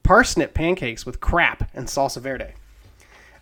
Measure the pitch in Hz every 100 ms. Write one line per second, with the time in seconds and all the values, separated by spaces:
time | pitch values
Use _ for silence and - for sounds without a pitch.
0 | - 208 247 175 135 - 165 180 123 113
1 | - - - 170 139 - - 127 120 147
2 | 135 127 131 127 107 - - - - -
3 | - - - -